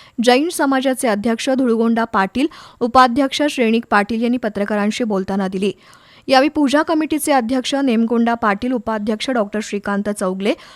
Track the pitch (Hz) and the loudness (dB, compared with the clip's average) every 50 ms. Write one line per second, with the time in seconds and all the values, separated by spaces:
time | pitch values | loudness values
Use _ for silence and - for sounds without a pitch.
0 | - - _ - 214 247 247 262 302 349 339 - 311 277 269 269 262 277 - - | -20 -12 _ -2 2 4 4 4 2 0 -2 -2 0 0 0 0 0 0 -2 0
1 | - 240 208 208 202 240 226 226 - 277 262 247 269 240 226 220 226 226 233 226 | 0 0 0 0 0 -2 -2 -2 -2 -2 0 0 2 2 2 2 2 2 2 0
2 | 226 - - 202 190 196 - 247 285 339 - - - - - - 240 247 240 262 | 0 -2 0 0 0 0 0 -2 -2 -2 -4 -8 -20 -20 -10 -6 -4 2 6 6
3 | 254 254 233 277 277 262 - - 294 294 - 269 240 220 226 226 233 - 226 208 | 6 6 4 2 0 0 0 0 -2 -2 0 0 0 2 2 0 0 0 0 0
4 | 202 - 233 226 233 233 240 254 - 214 214 196 202 202 214 208 202 208 220 - | 2 0 -2 -2 0 0 -2 -2 -2 -4 -4 -4 -2 -2 -2 0 0 0 -2 -2
5 | 247 220 208 190 190 - 190 196 196 185 190 185 196 196 - _ _ - - - | -2 -2 -2 -2 -2 -2 -2 -2 -2 -2 -2 -2 -2 -2 -4 _ _ -20 -20 -20
6 | _ - - - - - 269 262 269 302 302 302 294 254 262 294 330 - 330 311 | _ -20 -20 -12 -2 2 4 4 4 4 2 0 0 2 2 2 2 2 0 -2
7 | 311 302 320 294 - 311 285 262 233 220 269 262 240 - 285 269 277 262 226 220 | 0 0 -2 -2 0 2 2 2 2 0 -2 -2 -2 -2 -2 -2 0 2 2 2
8 | 226 226 240 233 233 233 233 233 - 214 202 202 - 247 262 240 - - 220 214 | 0 0 2 0 2 0 0 0 0 -2 -2 -2 -2 -4 -4 -4 -4 -4 -6 -4
9 | 208 220 214 214 - - 254 240 202 208 - 208 214 - - 202 - 208 202 202 | -4 -4 -4 -4 -4 -4 -2 -2 -2 -4 -4 -8 -8 -6 -8 -8 -6 -4 -4 -4
10 | 202 214 208 - 208 185 190 190 196 208 320 - - - - | -2 -4 -4 -4 -4 -4 -4 -4 -4 -4 -4 -4 -8 -20 -20